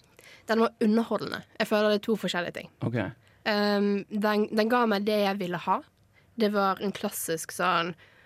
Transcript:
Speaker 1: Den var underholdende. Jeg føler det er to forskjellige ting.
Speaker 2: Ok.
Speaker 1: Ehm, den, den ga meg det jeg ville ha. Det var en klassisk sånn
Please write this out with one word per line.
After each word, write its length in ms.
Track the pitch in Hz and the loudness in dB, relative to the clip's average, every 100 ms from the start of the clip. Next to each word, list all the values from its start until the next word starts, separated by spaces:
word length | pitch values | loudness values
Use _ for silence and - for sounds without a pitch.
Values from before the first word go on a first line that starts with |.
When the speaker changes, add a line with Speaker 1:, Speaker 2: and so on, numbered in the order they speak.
| _ - - - - | _ -20 -20 -12 -2
Speaker 1:
Den 120 | 226 | 2
var 100 | 226 - | 2 2
underholdende. 600 | 220 220 226 208 - - - - | 2 2 0 -4 -4 -10 -10 -6
Jeg 80 | 214 | 0
føler 220 | 214 214 | 2 2
det 60 | 208 | 2
er 40 | 214 | 0
to 100 | 208 | -2
forskjellige 360 | 180 180 175 | 0 -2 -4
ting. 160 | - - - | -8 -12 -6
Speaker 2:
Ok. 140 | 117 117 92 - _ _ - | -4 -2 -4 -8 _ _ -2
Speaker 1:
Ehm, 600 | 208 208 202 202 202 - | 0 2 2 2 0 -2
den, 380 | 214 214 208 214 220 | -2 0 2 0 0
den 140 | 220 | 2
ga 160 | 247 233 | 2 2
meg 200 | 202 208 | 2 0
det 180 | 214 202 | 2 2
jeg 120 | 196 | 0
ville 200 | 180 175 | -4 -4
ha. 240 | - 214 - _ _ _ _ - | 0 -2 -2 _ _ _ _ -2
Det 140 | 208 | 0
var 260 | 208 196 185 | 2 2 0
en 100 | 202 | -2
klassisk 600 | - 208 - - 165 - | -4 -6 -6 -6 -6 -6
sånn 440 | - 180 175 170 165 - - | -2 0 2 0 -6 -14 -20